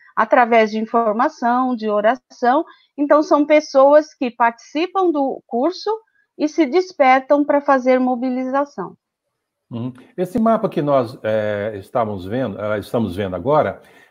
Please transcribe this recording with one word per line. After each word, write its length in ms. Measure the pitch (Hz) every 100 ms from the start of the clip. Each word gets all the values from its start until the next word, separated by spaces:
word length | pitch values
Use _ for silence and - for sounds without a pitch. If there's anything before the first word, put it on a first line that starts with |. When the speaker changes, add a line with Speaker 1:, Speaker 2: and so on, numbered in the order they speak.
| _ -
Speaker 1:
através 560 | 226 254 233 233 220
de 80 | 220
informação, 960 | 220 233 226 214 294 - 240 247 262 240
de 120 | 214
oração. 800 | 208 208 254 _ - 240 277 349 _ _ -
Então, 240 | 294 302
são 240 | 302 294 294
pessoas 680 | 302 302 277 277 302 302 -
que 160 | 247
participam 800 | - 233 233 - 294 349 381 370
do 320 | 294 269 - -
curso 460 | 233 294 359 415 440 _ _ _ -
e 120 | 302
se 180 | 330 285
despertam 800 | 339 370 - 262 262 262 294 294
pra 160 | 285
fazer 380 | 285 269 254 254
mobilização. 1000 | 254 247 262 254 254 277 285 - 170 - _ _ _ _ _ _ -
Speaker 2:
Uhum. 240 | 117 127 - - -
Esse 220 | 180 247
mapa 300 | 226 220 208
que 120 | -
nós, 360 | 147 139 113 117
é, 520 | 107 110 107 104 104 104
estamos 460 | 95 127 110 101 92
vendo, 340 | 123 123 98
é, 200 | 104 107
estamos 360 | 95 127 107 87
vendo 200 | 98 90
agora, 460 | 107 151 104 92 - _ _